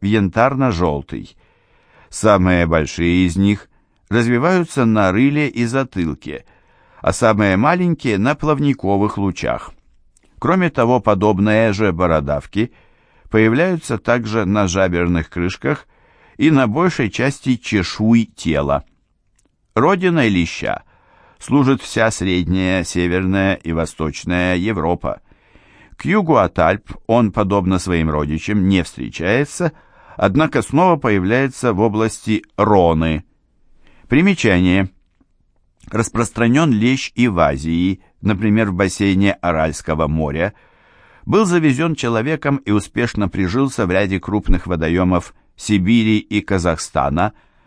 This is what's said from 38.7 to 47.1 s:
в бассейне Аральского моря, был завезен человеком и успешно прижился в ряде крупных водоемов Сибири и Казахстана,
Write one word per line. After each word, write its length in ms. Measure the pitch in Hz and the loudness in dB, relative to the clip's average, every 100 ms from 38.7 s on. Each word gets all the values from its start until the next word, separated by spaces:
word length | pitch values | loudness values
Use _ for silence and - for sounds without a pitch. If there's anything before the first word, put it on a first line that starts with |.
в 40 | |
бассейне 580 | 90 95 - 98 95 101 | 0 -2 0 0 2 0
Аральского 720 | - 90 80 78 73 - 78 78 | 0 -2 0 -2 -4 -4 -2 -2
моря, 480 | 78 76 76 98 - _ _ _ _ _ _ | -2 -2 -4 -4 -6 _ _ _ _ _ _
был 200 | - 190 | 0 2
завезен 500 | 202 175 156 127 165 | 2 2 2 2 -2
человеком 600 | 151 120 113 127 151 143 139 | -2 -2 -2 -2 -4 -2 -2
и 160 | - | 0
успешно 560 | 104 - - 120 - 98 | -2 -2 -4 -4 -2 -4
прижился 580 | - 90 113 139 123 95 | -2 -2 0 -2 -2 -2
в 40 | |
ряде 300 | 92 101 95 | 0 0 -4
крупных 460 | - 104 - 92 - | -4 -2 2 0 0
водоемов 680 | 85 80 87 90 87 - _ _ - | -4 0 0 0 0 -4 _ _ -10
Сибири 640 | - 101 90 120 110 107 | -2 0 2 2 2 0
и 220 | - 104 | 0 -4
Казахстана, 920 | - 98 85 80 - 76 69 | -2 -2 -2 -4 -4 -4 -2